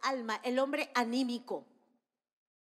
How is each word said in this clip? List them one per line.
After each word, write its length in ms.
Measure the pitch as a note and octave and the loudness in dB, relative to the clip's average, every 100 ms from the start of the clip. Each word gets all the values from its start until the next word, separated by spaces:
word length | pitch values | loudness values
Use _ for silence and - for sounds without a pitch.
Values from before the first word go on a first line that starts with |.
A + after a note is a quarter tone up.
alma, 380 | B3+ C4+ A3+ G#3+ | -2 -2 -2 -2
el 160 | B3+ B3+ | 0 2
hombre 320 | C4+ D4 C#4+ | 2 0 0
anímico. 720 | B3 A#3 B3 B3+ A#3+ - E3 - _ _ _ _ _ _ _ _ _ _ | 0 2 2 0 -2 -6 -8 -8 _ _ _ _ _ _ _ _ _ _